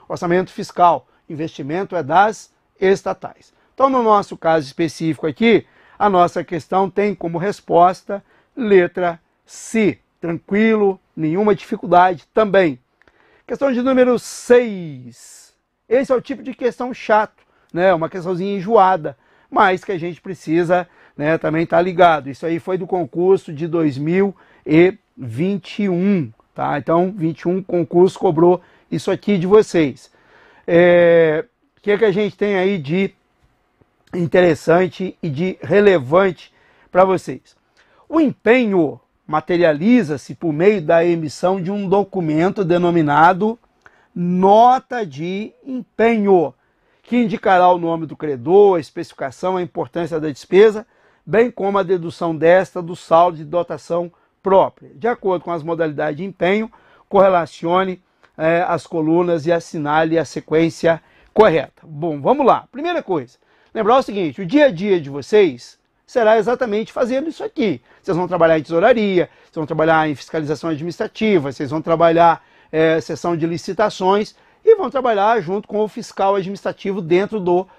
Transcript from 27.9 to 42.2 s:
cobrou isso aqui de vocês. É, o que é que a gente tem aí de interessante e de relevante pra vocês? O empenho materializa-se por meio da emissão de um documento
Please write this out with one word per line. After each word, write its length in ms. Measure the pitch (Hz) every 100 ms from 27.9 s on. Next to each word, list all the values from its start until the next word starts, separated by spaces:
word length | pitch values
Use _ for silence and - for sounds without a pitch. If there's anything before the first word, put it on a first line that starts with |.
| 175 185 -
cobrou 440 | 196 156 175 180 _ _ -
isso 220 | 165 -
aqui 260 | 185 - 196
de 80 | 185
vocês. 680 | 214 - 175 143 113 _ _ _ _ _ _ -
É, 800 | 170 175 175 170 170 160 156 - _ _ _
o 40 |
que 100 | 202
é 60 | 202
que 80 | 220
a 60 |
gente 260 | 185 208 -
tem 180 | 208 196
aí 220 | 190 196
de 360 | 135 185 196 _ _ _ _ _ _ _ _ _ _ 180
interessante 1000 | 170 185 180 147 - 170 185 - 185 -
e 80 | 170
de 280 | 135 185 -
relevante 920 | 135 196 202 175 127 175 196 160 - _ _ _ _
pra 120 | 180
vocês? 520 | 190 180 - 127 _ _ _ _ _ _ -
O 120 | 320
empenho 800 | 269 - 214 254 220 185 143 - _ _ -
materializa-se 1080 | 156 - 175 165 147 202 247 151 143 - 139
por 180 | 170
meio 280 | 147 196 208
da 240 | 151 170 175
emissão 560 | 170 151 - 180 196
de 100 | 170
um 160 | 208 196
documento 760 | 196 196 185